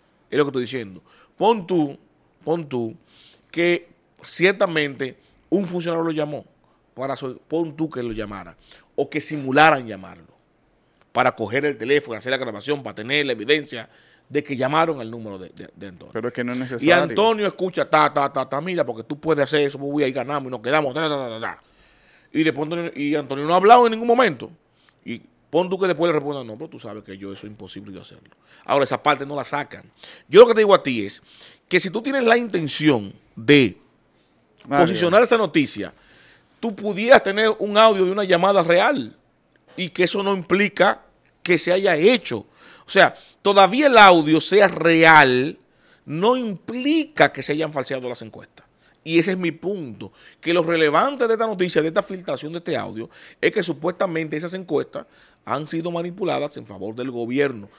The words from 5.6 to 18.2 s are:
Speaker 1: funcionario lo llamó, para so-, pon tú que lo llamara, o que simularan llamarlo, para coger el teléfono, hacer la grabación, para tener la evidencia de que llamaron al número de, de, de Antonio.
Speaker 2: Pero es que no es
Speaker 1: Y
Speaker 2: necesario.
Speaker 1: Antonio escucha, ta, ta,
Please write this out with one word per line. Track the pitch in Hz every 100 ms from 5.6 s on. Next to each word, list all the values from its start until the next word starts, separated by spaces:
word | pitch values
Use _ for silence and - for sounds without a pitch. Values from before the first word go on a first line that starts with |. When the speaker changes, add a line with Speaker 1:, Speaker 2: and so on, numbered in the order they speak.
Speaker 1:
funcionario | 180 175 170 165
lo | 165
llamó, | 156 151 139 - _ _ _ _
para | 95 135
so-, | 127 135 120 _
pon | 160 165
tú | 147 160
que | 127
lo | 120
llamara, | 110 104 101 87 - _ - _
o | - 139
que | 156
simularan | 143 151 135 135 156 143 117
llamarlo, | 98 90 85 78 _ _ _ _ _ _ _ _
para | 117 127
coger | - 104 127
el | 147 123
teléfono, | 117 143 127 107
hacer | 123
la | 131
grabación, | 123 104 120 147
para | 117
tener | 101 113 147
la | 139
evidencia | 117 107 151 143 120 110 _ _ _ _
de | 135
que | -
llamaron | 127 127 151 165 143
al | 113
número | 117 107 95
de, | 92
de, | - 92
de | - 98
Antonio. | 90 -
Speaker 2:
Pero | 110 120
es |
que | 127
no | 123
es | 123
Speaker 1:
Y |
Speaker 2:
necesario. | 127 120 143 175
Speaker 1:
Antonio | - - 220 220 196
escucha, | - 185 170 139
ta, | 156 147
ta, | 143